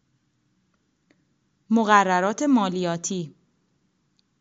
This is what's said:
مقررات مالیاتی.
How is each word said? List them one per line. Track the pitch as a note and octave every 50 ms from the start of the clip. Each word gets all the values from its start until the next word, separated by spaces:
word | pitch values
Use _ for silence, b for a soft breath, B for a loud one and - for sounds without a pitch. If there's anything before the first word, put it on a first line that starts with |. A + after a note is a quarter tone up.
| _ _ _ _ _ _ _ _ _ _ _ _ _ _ _ _ _ _ _ _ _ _ _ _ _ _ _ _ _ _ _ _ _ -
مقررات | A3 A3+ A3 G3+ G#3+ G3+ G3 F#3 F#3 F3+ F3+ G3+ A3 - D4
مالیاتی. | C#4+ C4+ A#3 G3+ F#3 F3+ F#3 F3+ E3+ E3+ E3+ E3+ - G3 F#3 E3 C#3+ - _ _ _ _ _ _ _ _ _ _ _ _ _ _ _ _ _ _ _ _ _